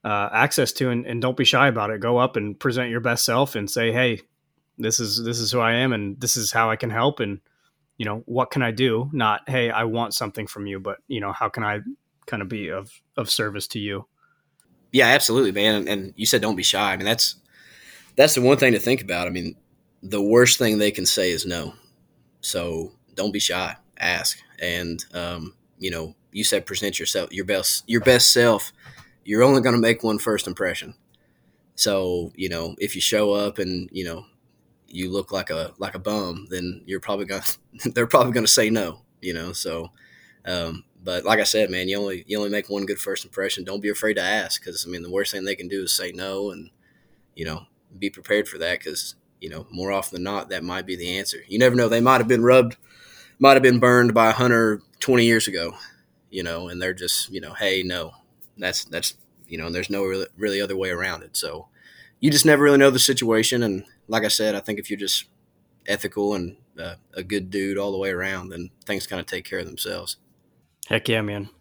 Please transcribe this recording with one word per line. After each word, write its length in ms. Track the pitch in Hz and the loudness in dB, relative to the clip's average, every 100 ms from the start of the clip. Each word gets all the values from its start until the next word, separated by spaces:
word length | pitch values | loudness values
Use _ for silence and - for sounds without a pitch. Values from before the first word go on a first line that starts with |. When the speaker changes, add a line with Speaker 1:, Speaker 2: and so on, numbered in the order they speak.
Speaker 1:
uh, 260 | 107 104 101 | -2 -2 -2
access 400 | 110 143 - 123 | 0 2 2 0
to, 160 | - 127 | 0 -2
and, 160 | 120 123 | -2 -4
and 160 | 120 | -2
don't 160 | 127 123 | -2 2
be 80 | 120 | 4
shy 220 | 123 139 | 6 4
about 200 | 117 104 | 2 -2
it. 120 | 107 | -2
Go 160 | 117 123 | 0 2
up 180 | 127 - | 2 0
and 240 | 104 98 | -6 -2
present 300 | 135 123 123 | -2 0 -2
your 100 | 117 | -2
best 240 | 120 117 | 0 0
self 320 | - 117 139 113 | 2 2 0 -2
and 140 | 101 | -4
say, 240 | - 117 | 0 0
"Hey, 280 | 120 127 107 _ _ _ _ _ - | 2 0 0 _ _ _ _ _ -6
this 220 | 113 113 | -2 -2
is, 240 | 110 101 | -2 -4
this 160 | 117 117 | -4 -4
is 120 | 110 | -2
who 80 | 123 | 2
I 140 | 113 | 2
am, 200 | 117 131 | 2 2
and 260 | 113 101 98 | 0 -4 -4
this 160 | 127 123 | -2 -2
is 160 | 107 | 0
how 180 | 117 113 | 2 2
I 60 | 110 | 0
can 140 | 120 | -2
help. 320 | 110 135 143 | 0 0 0
And, 180 | 107 98 _ _ _ _ _ _ | -6 -6 _ _ _ _ _ _
you 80 | 107 | -6
know, 180 | 104 - | -6 -4
what 260 | 120 123 | -2 0
can 100 | 143 | 0
I 100 | 120 | 0
do?" 380 | 110 127 110 139 | 2 2 2 -2
Not, 360 | 147 110 104 - | 0 0 0 -2
"Hey, 200 | 131 117 | 0 0
I 160 | 110 113 | 0 -2
want 280 | 113 117 | -2 -2
something 340 | - 113 113 104 | -4 -6 -8 -10
from 200 | 107 101 | -10 -8
you," 120 | 95 | -8
but, 180 | 101 98 _ | -8 -10 _
you 140 | 123 | -6
know, 100 | 101 | -6
"How 160 | - 113 | -4 -4
can 140 | - | -2
I 160 | 107 107 220 285 _ _ - | -4 -4 -6 -14 _ _ -10
kinda 200 | 113 98 | -8 -6
be 240 | 110 90 | -8 -6
of, 220 | 92 101 - _ - | -8 -10 -20 _ -10
of 140 | 113 | -4
service 380 | - 107 101 - | -2 -2 -6 -8
to 120 | 110 | -6
you?" 260 | 101 98 - _ _ _ _ _ _ _ _ | -6 -6 -10 _ _ _ _ _ _ _ _
Speaker 2:
Yeah, 160 | 131 120 | 2 6
absolutely, 460 | 139 - 120 113 | 4 4 2 2
man. 220 | 98 104 104 | 2 2 2
And, 140 | 82 | 0
and 240 | 101 95 - | -4 -6 -4
you 80 | 110 | 0
said, 160 | 123 | 2
"Don't 160 | 110 95 | 0 0
be 60 | |
shy." 280 | 92 98 101 | 0 0 0
I 60 | 92 | 0
mean, 80 | 98 | -2
that's, 300 | 120 - - _ _ - - - - - - | 0 0 -2 _ _ -20 -20 -20 -20 -4 4
that's 180 | 151 135 | 6 6
the 60 | |
one 160 | 123 135 | 4 6
thing 160 | 131 | 6
to 60 | 104 | 4
think 220 | 117 131 | 2 -2
about. 260 | 95 87 90 | -2 -4 -4
I 20 | |
mean, 260 | 90 85 - _ _ _ _ | -4 -8 -10 _ _ _ _
the 180 | 95 101 | -6 -2
worst 360 | 101 117 123 - | 4 6 8 6
thing 200 | 117 107 | 2 2
they 140 | 104 | 2
can 140 | 101 90 | 2 -2
say 260 | - 92 | 0 0
is 140 | 82 87 | -2 -4
no. 280 | 87 73 - _ _ _ _ _ _ | -6 -8 -14 _ _ _ _ _ _
So 520 | - 92 85 82 82 _ _ - | -8 -6 -6 -6 -8 _ _ -6
don't 160 | 101 | -4
be 80 | 101 | -2
shy, 360 | - 90 92 - _ - | -2 -2 -6 -8 _ -4
ask. 420 | 85 87 - - _ - | -2 0 -2 -6 _ -8
And, 420 | 90 87 87 82 - | -4 -4 -6 -8 -10
um, 420 | 87 87 85 82 _ _ _ | -10 -8 -8 -12 _ _ _
you 140 | 92 | -8
know, 240 | 82 80 - _ | -6 -10 -14 _
you 120 | 98 | -4
said 220 | 104 101 - | 0 0 -2
present 340 | 95 101 95 | -6 -4 -4
yourself, 340 | 82 95 90 | -4 -4 -4
your 120 | 90 95 | -8 -4
best, 380 | 98 90 - - | -2 0 -4 0
your 140 | 117 | 2
best 300 | 131 123 - | 6 6 6
self. 400 | 123 120 107 - _ - - - _ - | 6 6 4 0 _ -20 -20 -20 _ -4
You're 180 | 107 | 4
only 180 | 127 135 | 6 6
gonna 160 | 120 117 | 4 4
make 260 | 113 117 | 4 2
one 160 | 113 107 | 0 -2
first 280 | - 104 - | 0 -2 -2
impression. 480 | 92 92 - - - _ _ _ _ _ _ _ - | -4 -4 -4 -10 -20 _ _ _ _ _ _ _ -2
So, 560 | 110 98 92 90 82 - | 0 2 0 -2 -6 -6
you 140 | 92 | -6
know, 260 | 85 82 - | -4 -6 -6
if 180 | 104 92 | -6 -2
you 60 | |
show 320 | - 107 104 | 0 2 2
up 240 | 101 101 104 | 2 0 -2
and, 320 | 92 90 90 | -4 -4 -6
you 120 | 92 | -8
know, 220 | 87 85 - _ _ _ _ _ _ | -8 -10 -14 _ _ _ _ _ _
you 240 | 90 92 | -8 -4
look 200 | 98 95 | -4 -4
like 180 | 95 90 | -6 -4
a, 240 | 80 90 - | -6 -6 -8
like 180 | 95 - | -10 -6
a 40 | |
bum, 480 | 95 107 92 82 - | -4 -4 -4 -8 -10
then 320 | 90 90 - - | -8 -8 -10 -10
you're 140 | 95 | -8
probably 260 | - 101 95 | -6 -6 -6
gonna, 180 | 98 - - _ | -6 -6 -8 _
<laughs> 280 | - 120 | -8 -4
they're 140 | 123 117 | -2 4
probably 260 | 143 123 | 4 6
gonna 140 | 120 107 | 2 4
say 220 | - 107 | 4 4
no, 320 | 110 90 80 _ _ | 2 -2 -8 _ _
you 120 | 92 | -8
know? 200 | 82 87 | -8 -8
So, 380 | 87 90 82 85 _ _ - _ _ - | -8 -8 -8 -10 _ _ -20 _ _ -6
um, 380 | 90 82 82 _ _ | -6 -6 -8 _ _
but 220 | 92 90 95 | -6 -4 2
like 140 | 120 | 2
I 40 | |
said, 260 | 190 110 101 | 4 2 0
man, 180 | 92 92 | 0 -2
you 100 | 101 | -2
only, 280 | 101 92 85 | -4 -6 -6
you 100 | 104 | -4
only 120 | 101 | -2
make 200 | 104 101 | -2 -4
one 160 | 101 95 | -6 -4
good 140 | 98 | -6
first 260 | - 95 90 | -6 -8 -8
impression. 380 | - 95 - | -6 -6 -6
Don't 180 | 90 101 | -8 -6
be 80 | 104 | -4
afraid 260 | 101 110 98 | -2 -2 0
to 60 | |
ask, 420 | 90 107 92 - | 0 -2 -2 -6
'cause, 220 | - 85 85 | -8 -10 -8
I 40 | |
mean, 140 | 90 | -10
the 80 | 85 | -6
worst 200 | 95 101 | -4 -4
thing 140 | 101 95 | -4 -6
they 100 | 98 | -8
can 140 | 90 | -6
do 140 | 98 | -6
is 100 | 90 | -2
say 180 | - 92 | -4 -4
no, 400 | 87 98 98 101 | -8 -8 -6 -6
and, 180 | - - _ _ _ _ _ _ - | -10 -18 _ _ _ _ _ _ -12
you 100 | 80 | -8
know, 200 | 78 - _ _ 95 | -8 -12 _ _ -8
be 120 | 101 | -8
prepared 380 | - - 104 101 | -8 0 0 0
for 100 | 82 | -4
that, 240 | 82 87 | -4 -4
'cause, 320 | 78 76 - - _ _ | -6 -8 -10 -14 _ _
you 80 | 80 | -14
know, 160 | 80 - | -14 -14
more 200 | 87 95 | -8 -4
often 260 | 98 - 90 | -4 -4 -8
than 60 | |
not, 260 | 92 101 - | -6 -6 -6
that 140 | 92 | -8
might 220 | 85 92 92 | -6 -8 -8
be 100 | 90 | -8
the 220 | 87 90 | -4 -4
answer. 220 | 98 - - | -6 -10 -6
You 100 | 101 | 4
never 180 | 127 123 | 4 4
know. 140 | 117 | 2
They 120 | 117 | 4
might 160 | 120 127 | 6 6
have 100 | 113 | 4
been 160 | 120 | 4
rubbed, 340 | 120 127 120 - _ - - - - _ | 8 6 6 -2 _ -20 -20 -20 -20 _
might 140 | 135 | 8
have 100 | 135 | 8
been 160 | 131 123 | 8 6
burned 340 | 123 123 120 | 6 8 6
by 160 | 113 113 | 6 4
a 40 | |
hunter 480 | 110 123 117 110 107 _ _ | 4 4 4 4 0 _ _
twenty 260 | - 123 117 | 2 4 6
years 220 | 113 104 | 4 2
ago, 300 | 92 85 - - _ _ _ _ | -4 -6 -10 -20 _ _ _ _
you 140 | 95 | -8
know, 240 | 87 85 87 | -6 -6 -8
and 140 | 90 | -6
they're 120 | 92 | -6
just, 380 | 92 87 - - | -4 -4 -4 -4
you 80 | 92 | -8
know, 140 | 78 | -12
"Hey, 280 | - 101 95 | -4 0 0
no." 300 | 92 90 76 - _ _ - - | -2 -4 -8 -14 _ _ -20 -6
That's, 260 | 92 90 | -4 -4
that's, 300 | - 80 - - _ _ _ | -6 -6 -6 -8 _ _ _
you 100 | 82 | -10
know, 100 | 82 | -6
and 60 | |
there's 160 | 87 98 | -6 -4
no 140 | 98 | -4
really, 240 | 95 95 95 - | -2 -4 -8 -4
really 220 | 104 98 | -2 -2
other 160 | 101 95 | -2 -4
way 140 | 92 | -4
around 340 | 85 95 82 | -4 -4 -6
it. 140 | - - | -8 -8
So 320 | 76 78 - _ - - - _ | -8 -10 -16 _ -20 -20 -20 _
you 100 | 143 | 2
just 160 | 147 156 | 4 6
never 160 | 147 | 6
really 160 | 143 143 | 8 8
know 120 | 139 | 6
the 100 | 127 | 6
situation. 640 | - 123 117 110 113 123 | 2 2 2 2 2 0
And 220 | 113 95 - _ - | 0 -4 -8 _ -4
like 160 | 113 107 | -2 0
I 20 | |
said, 260 | - 107 | 0 0
I 60 | 101 | -2
think 200 | 104 104 | -4 -8
if 100 | - | -6
you're 100 | 101 | -8
just 260 | 98 - - _ _ _ _ _ - | -4 -4 -6 _ _ _ _ _ -6
ethical 460 | 101 101 104 101 | -4 -4 -2 -2
and, 240 | 101 87 - _ - | -2 -6 -12 _ -14
uh, 180 | 85 87 _ | -14 -14 _
a 100 | 95 | -14
good 260 | 90 101 92 | -6 -6 -4
dude 280 | 101 98 98 | -4 -4 -4
all 160 | 101 | -4
the 40 | 95 | -4
way 120 | 98 | -4
around, 400 | 90 95 95 92 | -4 -6 -6 -10
then 200 | 87 87 _ - | -12 -14 _ -8
things 220 | 101 - | -6 -6
kinda 160 | 95 | -8
take 220 | 90 92 - | -8 -10 -8
care 140 | 92 | -8
of 60 | 92 | -8
themselves. 520 | - 92 90 90 - _ _ _ _ _ _ - | -10 -8 -8 -10 -14 _ _ _ _ _ _ -4
Speaker 1:
Heck 200 | 113 - | -2 0
yeah, 140 | 110 | -2
man. 280 | 104 104 101 _ | -2 -8 -10 _